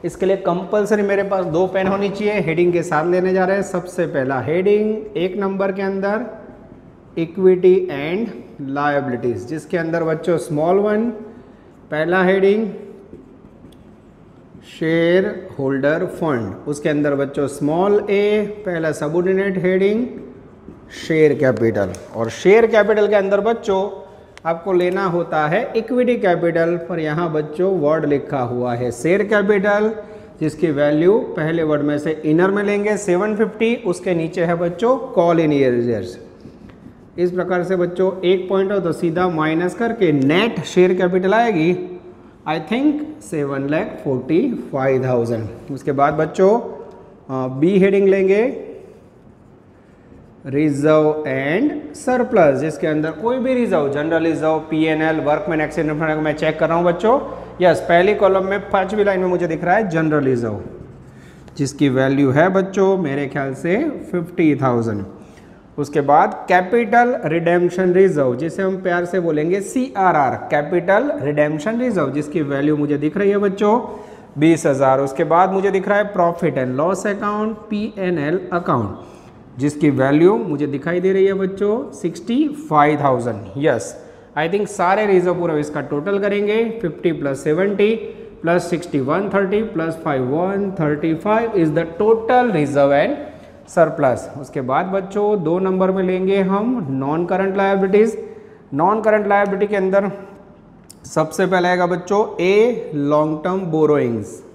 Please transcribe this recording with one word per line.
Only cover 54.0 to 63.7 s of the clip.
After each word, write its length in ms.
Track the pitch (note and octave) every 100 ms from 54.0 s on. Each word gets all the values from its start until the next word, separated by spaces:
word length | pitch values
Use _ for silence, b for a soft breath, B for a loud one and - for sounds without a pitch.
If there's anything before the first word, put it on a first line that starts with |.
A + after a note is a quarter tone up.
| D#3 E3
रिजर्व, 360 | E3 D3+ D#3 D#3+ D3+
पीएनएल, 500 | D#3+ D#3+ D#3 D#3 D#3+
workman 400 | C#3 D3+ - D#3+
एक्सीडेंट 380 | D3+ D#3+ D#3 D3+
फंड, 240 | D#3+ D#3
मैं 120 | D3+ D3+
check 240 | D#3+ D#3
कर 100 | D#3+
रहा 80 | E3
हूँ 80 | F3
बच्चों। 340 | F3 G#3+ C#4 - B B B
यस, 180 | F3 D3
पहली 360 | - E3+ F#3+ G#3
कॉलम 340 | G3 F#3+ F#3+
में 200 | G3 G3
पांचवी 340 | G3+ F#3 G#3+
line 160 | G3+ F#3+
में 80 | F#3
मुझे 200 | F3+ E3+
दिख 160 | D#3
रहा 120 | F3 F#3+
है 140 | G#3+
general 340 | E3 D#3 D3+ C3
reserve, 360 | B2 A#2 G2+ - - - - B B B B B -
जिसकी 320 | C#3 - C#3+
value 420 | C3 C3+ C3+ C#3
है 180 | C3+ F3
बच्चों 460 | F#3+ F#3+ G3 F#3+ F#3+
मेरे 300 | D#3+ C#3 C#3
ख्याल 260 | D3+ C3+
से 360 | C3 E3+